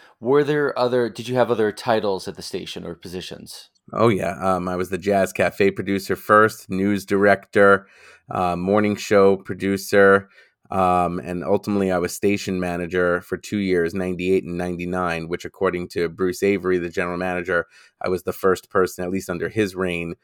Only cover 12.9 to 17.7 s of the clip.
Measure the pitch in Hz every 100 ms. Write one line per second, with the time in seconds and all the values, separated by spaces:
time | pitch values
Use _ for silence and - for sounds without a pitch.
12.9 | 90 87 87 - 92 - 107 95 90 85
13.9 | 98 92 87 90 95 80 87 90 87 87
14.9 | 92 87 82 82 87 82 - 92 87 87
15.9 | 92 85 80 92 90 98 101 92 90 85
16.9 | 92 87 87 92 90 87 87 -